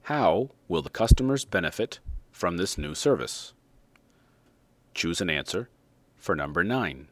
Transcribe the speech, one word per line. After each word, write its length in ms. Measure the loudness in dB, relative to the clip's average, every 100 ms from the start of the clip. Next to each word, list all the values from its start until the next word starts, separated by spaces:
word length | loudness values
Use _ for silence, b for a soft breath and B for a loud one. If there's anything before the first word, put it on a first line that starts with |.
| -2
How 420 | 2 4 4 -2 -10 -4
will 140 | -2
the 80 | -2
customers 540 | -2 4 6 4 -2
benefit 560 | 0 -2 -2 -4 -6 -6 -12 -12 -12
from 240 | -2 -2 0
this 220 | -2 -2
new 160 | -6
service? 600 | 0 2 2 0 -8 -14 _ _ -20 _ _ _ b b b b b _ _ _
Choose 280 | -4 -2 0
an 60 | 0
answer 400 | 0 -2 -6 -6 _ _ _ _ _
for 180 | -2
number 300 | 0 0 0
nine. 440 | 0 0 -2 -6 -16